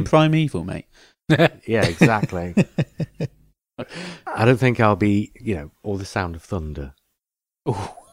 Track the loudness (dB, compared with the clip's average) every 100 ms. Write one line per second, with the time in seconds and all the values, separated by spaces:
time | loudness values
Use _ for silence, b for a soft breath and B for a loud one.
0 | 4 4 4 2 0 -4 -8 -10 -12 b
1 | b b 0 4 4 2 -2 0 0 4
2 | 4 4 -2 -4 -4 -2 -2 -2 -6 -6
3 | -10 _ -10 _ _ _ _ -16 -14 -12
4 | -14 -14 -10 2 2 4 2 4 2 4
5 | 2 2 -2 -8 -6 -6 -8 _ -8 -8
6 | -6 -6 -6 -8 -8 -8 -8 -10 -12 -16
7 | _ _ _ _ _ _ -8 -6 -8 -14
8 | _